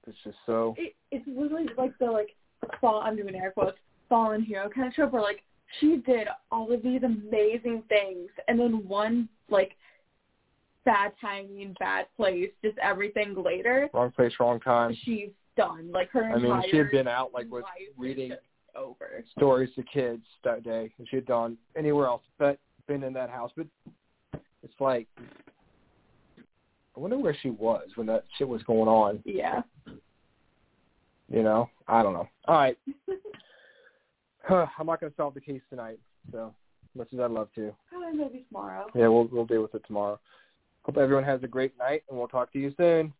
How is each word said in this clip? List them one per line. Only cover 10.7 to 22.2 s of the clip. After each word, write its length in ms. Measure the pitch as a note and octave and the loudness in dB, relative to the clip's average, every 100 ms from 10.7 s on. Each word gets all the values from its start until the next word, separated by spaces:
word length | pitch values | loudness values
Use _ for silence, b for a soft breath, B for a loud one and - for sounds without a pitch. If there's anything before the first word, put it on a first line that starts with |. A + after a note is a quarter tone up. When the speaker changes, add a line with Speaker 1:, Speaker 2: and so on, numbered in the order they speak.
| _ B3+ | _ 2
Speaker 2:
bad 280 | G#3 G3+ - | 2 0 -4
timing, 540 | G#3 G3 G3 G3 G3 F#3 | -8 -8 -10 -14 -14 -6
bad 280 | F#3+ F#3+ F#3 - | -2 -2 -4 0
place, 320 | G3+ F#3 F#3+ _ | 0 2 -4 _
just 140 | G#3+ G#3+ | -4 0
everything 560 | F#3 F#3+ G3+ G#3 G3+ F#3+ | -2 0 -2 -2 -2 -2
later. 480 | F3+ F3+ A3 B3+ C#4+ | -2 0 2 2 2
Speaker 1:
Wrong 180 | - B2 | 0 0
place, 220 | - A#2+ - | 2 2 4
wrong 200 | A#2+ A#2+ | 2 2
time. 380 | C3 A#2+ A#2 A2+ | 4 4 4 -2
Speaker 2:
She's 260 | - A3 G#3 _ _ - | -4 -6 -6 _ _ 0
done. 360 | F#3 E3 E3+ | 0 -2 -4
Like, 180 | F3+ F3+ | -4 0
her 120 | C4 | 0
Speaker 1:
I 160 | A3 A#3 | 2 2
mean, 220 | A#3+ F#3 F#3 | 2 2 4
she 80 | D#3 | 4
had 80 | C#3 | 4
Speaker 2:
entire 40 | |
Speaker 1:
been 160 | C3+ B2+ | 2 2
out, 240 | A#2+ C3 | -2 -4
like, 160 | B2 A#2 | -6 -8
with 120 | B2 | -10
Speaker 2:
life 100 | A#2+ - | -10 -14
is 120 | - C3 | -18 -10
Speaker 1:
reading 320 | B2+ C3+ B2+ | -8 -8 -8
Speaker 2:
just 120 | B2+ _ _ _ - | -12 _ _ _ -14
over. 480 | C3 B2 - - - - | -14 -14 -14 -14 -14 2
Speaker 1:
stories 320 | C#3+ B2+ B2+ C3 | 4 4 2 -6
to 80 | |
kids 400 | B2 C#3+ B2 A#2 _ _ | -6 -4 -4 -6 _ _
that 200 | B2 A2+ | -4 -4
day, 280 | A#2 A2+ A2 - | -4 -6 -6 -12
and 100 | A#2 | -6
she 100 | C3 | -6
had 80 | B2 | 0
gone 320 | A#2 A#2 A#2 _ D#3 | 0 0 -6 _ -4
anywhere 300 | D3+ C#3+ C3 | 0 2 2
else 160 | A#2+ | -2